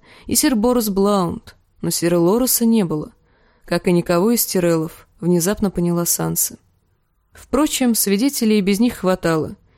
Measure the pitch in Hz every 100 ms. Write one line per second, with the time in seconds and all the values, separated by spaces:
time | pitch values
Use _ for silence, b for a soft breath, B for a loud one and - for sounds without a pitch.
0 | B B B - 302 240 240 247 220 190
1 | 196 202 170 - - - _ _ 170 -
2 | 170 175 170 226 254 - 233 226 170 156
3 | - _ _ _ _ _ - 175 - 175
4 | 170 175 208 240 - 190 175 165 160 -
5 | - _ 165 175 170 214 202 - 175 170
6 | 170 - 160 165 - - _ _ _ _
7 | _ _ _ - - 247 302 - 247 220
8 | - 196 277 - 220 214 190 196 240 -
9 | 185 185 170 160 143 208 b